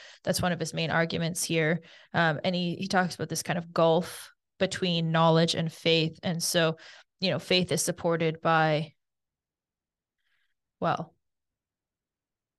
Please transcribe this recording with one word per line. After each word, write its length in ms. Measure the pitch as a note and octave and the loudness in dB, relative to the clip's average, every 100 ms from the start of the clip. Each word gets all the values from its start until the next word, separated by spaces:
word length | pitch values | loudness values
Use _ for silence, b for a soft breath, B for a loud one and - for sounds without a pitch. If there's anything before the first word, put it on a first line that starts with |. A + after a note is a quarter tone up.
| B B | B B
That's 180 | - F3+ | -4 0
one 120 | F3+ | -2
of 80 | E3+ | -2
his 120 | D#3+ | -4
main 180 | D#3+ E3 | -4 -2
arguments 520 | D#3+ E3 E3+ E3 F3+ | 0 0 -2 -4 -4
here. 380 | - E3 D#3 E3 B B B | -2 0 2 0 B B B
Um, 260 | E3+ E3 D3+ | 0 0 0
and 120 | - | -2
he, 220 | F3+ F3 - | -2 -2 -4
he 120 | G3 | -2
talks 260 | F#3+ F3+ | 0 0
about 140 | - D#3+ | -4 -6
this 140 | D#3+ | -6
kind 160 | - E3+ | -4 -6
of 140 | E3+ | -2
gulf 580 | E3+ E3 E3 F3 - - _ _ - | 2 4 4 0 -10 -18 _ _ -4
between 540 | F#3 - F3+ E3+ E3 | -4 -2 -2 0 0
knowledge 420 | D#3+ E3 D#3+ E3 | 4 6 6 4
and 160 | - E3 | 0 -4
faith. 480 | - D#3+ E3 D#3+ - | -2 2 2 2 -4
And 200 | F#3 E3 | -6 -4
so, 340 | - F3 D#3+ D#3 B B _ _ | -2 0 0 -2 B B _ _
you 100 | F#3 | -4
know, 80 | D#3+ | -2
faith 340 | - F#3 F3 | 0 0 2
is 100 | D#3 | 0
supported 580 | - F3 F3 E3 E3 D#3+ | -2 -2 -2 0 0 0
by, 540 | E3 D#3+ D#3 D3+ D#3 _ _ _ _ _ _ _ _ _ _ _ _ _ _ _ _ _ _ _ | 2 4 4 0 -4 _ _ _ _ _ _ _ _ _ _ _ _ _ _ _ _ _ _ _
well, 340 | F3 - E3+ _ _ _ _ _ _ _ _ _ _ _ _ _ _ | -4 -4 -6 _ _ _ _ _ _ _ _ _ _ _ _ _ _